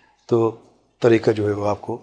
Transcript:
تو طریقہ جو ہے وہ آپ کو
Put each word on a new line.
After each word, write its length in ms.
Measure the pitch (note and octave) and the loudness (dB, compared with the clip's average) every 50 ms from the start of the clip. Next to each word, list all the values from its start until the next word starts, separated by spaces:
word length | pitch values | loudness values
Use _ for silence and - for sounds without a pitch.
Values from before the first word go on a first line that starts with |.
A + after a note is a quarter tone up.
| _ _ _ _ _ | _ _ _ _ _
تو 300 | - A#2+ A2+ A2+ A2+ A2 - _ _ _ _ _ _ _ - | -2 0 0 0 0 -2 -6 _ _ _ _ _ _ _ 0
طریقہ 300 | - A#2+ A#2 A2 A2 B2 | 2 4 4 4 2 0
جو 180 | A2 G#2+ G#2 G#2 | 0 0 -2 -4
ہے 40 | G#2 | -2
وہ 160 | G2+ G#2 G#2 | -2 -2 -4
آپ 120 | G2+ - | -4 -4
کو 180 | - - A2+ A#2+ | -6 -12 -12 -12